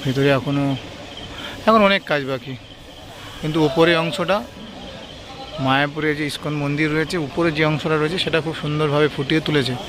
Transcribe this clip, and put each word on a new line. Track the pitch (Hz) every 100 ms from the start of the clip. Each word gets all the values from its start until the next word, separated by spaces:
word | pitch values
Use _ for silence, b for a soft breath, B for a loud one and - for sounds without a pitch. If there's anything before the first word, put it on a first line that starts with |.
ভেতরে | 139 131 139 139
এখনও, | 143 143 139 131 - - - - - B B B -
এখন | 220 202
অনেক | 196 -
কাজ | 147 135
বাকি, | 135 131 123 - - - - - - - -
কিন্তু | 156 156 151
উপরে | 165 165 165
অংশটা, | 165 - 175 202 240 - - - - - - - - - - - 131
মায়াপুরে | 135 147 151 151 147
যে | 151
ইস্কন | - 151 147
মন্দির | 143 147 156 151
রয়েছে, | 156 185 143
উপরে | 131 170 151
যে | 156
অংশটা | 151 165 156
রয়েছে, | 156 180
সেটা | - 160 160
খুব | 156
সুন্দরভাবে | 151 151 151 143 151 -
ফুটিয়ে | 135 156 151
তুলেছে। | 151 123 120